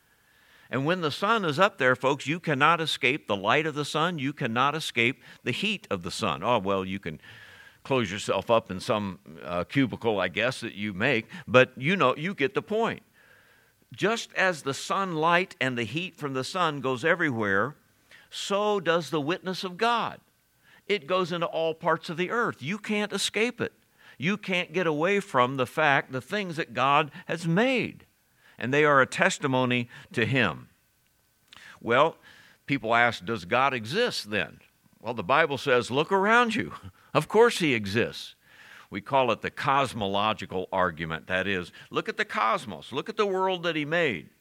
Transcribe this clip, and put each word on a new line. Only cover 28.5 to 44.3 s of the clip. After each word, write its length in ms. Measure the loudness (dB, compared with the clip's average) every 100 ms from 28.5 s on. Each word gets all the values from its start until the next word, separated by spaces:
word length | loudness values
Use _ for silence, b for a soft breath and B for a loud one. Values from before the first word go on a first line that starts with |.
| b
and 160 | 0
they 100 | 4
are 160 | 6 6
a 60 | 4
testimony 840 | 4 2 2 0 2 2 0 -2 B B
to 140 | -2 0
him. 420 | 2 2 0 -10 _ _ _ _ _ _ _ _ B B B
Well, 380 | 2 4 4 2 B B B B -4
people 260 | -4 2
ask, 300 | 4 4 2
"Does 200 | -6 -6
God 280 | 0 2 2
exist 580 | 0 -4 -2 -2 -4 -4
then?" 300 | -4 -4 -8 -20 _ _ _
Well, 140 | -8
the 80 | -6
Bible 360 | 0 2 2 0
says, 340 | 2 2 2
"Look 180 | -2 0
around 460 | 2 4 4 4 0
you." 180 | -4 -8
<laughs> 360 | -16 -20 _
Of 140 | -2 2
course 320 | 6 6 4
he 120 | 0
exists. 600 | 0 0 0 0 -4 -14 -18 B B B B B
We 120 | -10
call 320 | -2 2 2
it 100 | 0
the 80 | -2
cosmological 1160 | -4 0 2 0 -2 0 2 0 -2 -4 -6 -2
argument. 560 | 2 2 0 -6 -6 -2
That 220 | -2 0
is, 240 | -2 -4 B B
look 180 | -6 -4
at 80 | -4
the 80 |
cosmos. 680 | -4 -2 0 0 -4 -12 -10
Look 160 | -8 -6
at 80 | -2
the 100 | -2
world 380 | 0 0 -2
that 100 | -2
he 100 | -2
made. 440 | -2 0 0 -2 -8